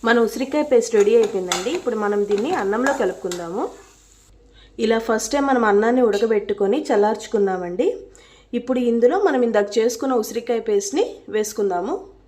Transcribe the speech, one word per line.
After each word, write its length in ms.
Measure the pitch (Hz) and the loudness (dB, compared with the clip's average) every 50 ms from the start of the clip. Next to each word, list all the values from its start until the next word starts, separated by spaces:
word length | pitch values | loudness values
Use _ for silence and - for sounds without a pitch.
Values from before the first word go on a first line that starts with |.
| - 226 | 2 2
మన 120 | 233 240 233 220 | 2 4 2 0
ఉసిరికాయ 360 | - 220 262 269 - 302 302 - | 0 -4 -6 -4 -2 -2 0 2
పేస్ట్ 260 | 262 233 226 - - 214 | 2 2 2 2 2 4
రెడీ 140 | 202 208 226 240 | 4 6 6 4
అయిపోయిందండి. 520 | 226 202 - 196 185 180 180 185 185 233 311 370 | 4 2 0 -4 -4 -2 -4 -4 -2 -4 -4 -4
ఇప్పుడు 200 | - - 220 214 208 | -4 -4 -4 -2 -2
మనం 160 | 202 208 208 202 202 | -2 0 0 0 0
దీన్ని 220 | 208 202 214 285 370 330 | 0 -2 0 -2 -2 -2
అన్నంలో 320 | 208 196 202 226 254 269 277 269 | -2 -2 -2 0 0 0 0 0
కలుపుకుందాము. 640 | 233 185 180 - - 190 175 175 175 165 175 214 311 466 - - - - _ _ _ _ _ _ _ _ - _ _ _ _ - - - _ - 233 | -2 -4 -4 -6 -8 -8 -8 -8 -10 -8 -6 -6 -6 -6 -8 -14 -20 -20 _ _ _ _ _ _ _ _ -20 _ _ _ _ -20 -20 -20 _ -4 0
ఇలా 120 | 220 226 226 226 - | 2 2 0 2 0
ఫస్ట్ 240 | 226 220 220 - - | -2 -2 -2 -2 -2
టైమ్ 140 | 294 277 269 | 0 2 2
మనం 120 | 269 247 233 214 | 2 2 4 4
అన్నాన్ని 300 | 202 202 220 226 240 254 254 226 | 4 4 4 4 4 4 4 4
ఉడకబెట్టుకొని 720 | 202 202 220 226 220 208 202 - 208 - 202 196 208 302 302 - | 2 2 2 2 0 0 0 -2 -4 -2 0 0 0 0 0 0
చల్లార్చుకున్నామండి. 960 | - - 202 214 226 214 - - - 220 202 196 190 180 180 175 175 185 262 392 494 - - - - - - - - - - _ - 240 | 2 2 2 2 0 -2 -6 -4 0 0 0 2 0 -2 -6 -6 -4 -2 0 0 0 -4 -10 -18 -20 -20 -20 -20 -20 -20 -20 _ -6 -6
ఇప్పుడు 200 | 240 - 262 247 247 240 | -2 -2 -2 0 0 0
ఇందులో 260 | 233 233 226 247 302 - 415 370 | 2 4 4 4 4 4 2 2
మనం 140 | 285 262 247 233 | 2 2 0 2
ఇందాక 220 | 220 208 208 208 - 233 | 2 2 0 2 0 0
చేసుకున్న 360 | 220 233 233 - - 269 262 240 214 | 0 0 0 -2 -2 0 0 0 -2
ఉసిరికాయ 380 | - - 226 226 - 240 226 220 226 | -2 -6 -8 -4 -2 -4 -4 -2 0
పేస్ట్ని 360 | 208 202 202 - - 302 453 587 - - - - 196 | 0 0 0 -2 -2 -2 -2 -2 -2 -14 -16 -6 -4
వేసుకుందాము. 580 | 214 214 208 - - 208 196 180 175 180 226 330 453 - - - - _ | -4 -4 -4 -4 -4 -2 -2 -2 -2 -4 -4 -6 -8 -10 -14 -20 -20 _